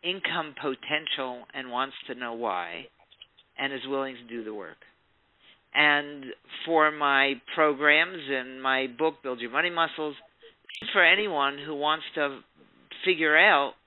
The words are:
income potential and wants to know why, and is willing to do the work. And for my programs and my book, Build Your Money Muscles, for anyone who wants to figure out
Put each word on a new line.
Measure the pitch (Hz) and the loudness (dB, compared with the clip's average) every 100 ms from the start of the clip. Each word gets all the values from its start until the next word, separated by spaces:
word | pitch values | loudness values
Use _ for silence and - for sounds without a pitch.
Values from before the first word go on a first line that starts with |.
income | 170 190 - 180 156 139 | -6 -6 -4 -4 -6 -6
potential | 151 135 - 151 156 - 131 123 - | -6 -6 -4 -4 -4 -6 -6 -8 -12
and | 135 127 | -14 -8
wants | 120 135 - - | -4 -4 -6 -12
to | 123 | -10
know | 123 | -8
why, | 117 117 95 85 85 - _ _ _ - _ _ - | -4 -4 -4 -6 -10 -14 _ _ _ -20 _ _ -8
and | 139 | -6
is | 135 131 | -6 -6
willing | 139 135 123 | -4 -6 -10
to | |
do | 120 117 | -14 -12
the | 107 | -10
work. | 107 85 80 _ _ _ _ _ _ _ _ _ | -12 -14 -18 _ _ _ _ _ _ _ _ _
And | - 151 147 147 147 131 - _ - - | 2 4 4 0 -12 -14 -16 _ -14 0
for | 165 151 | 4 4
my | 151 147 139 139 127 - - | 4 2 4 2 0 -8 2
programs | 151 135 147 151 175 185 139 | 2 4 4 4 4 -4 -6
and | 135 127 131 | -6 -6 -4
my | 131 131 131 | 0 0 0
book, | 120 160 156 | -2 -2 -2
Build | 135 123 | -8 -6
Your | 120 | -4
Money | 127 175 | -2 -2
Muscles, | 170 160 - 156 143 _ _ - _ _ - - | 0 -2 -2 -8 -8 _ _ -20 _ _ -12 -2
for | 202 | 4
anyone | 170 190 214 156 139 143 | 6 6 2 0 0 -2
who | 147 147 | -8 -4
wants | 147 156 - - | -2 -2 -4 -2
to | 143 135 - _ _ _ _ - | -2 -4 -16 _ _ _ _ -6
figure | - 175 156 156 | -2 2 4 6
out | 196 160 139 - | 6 6 2 -4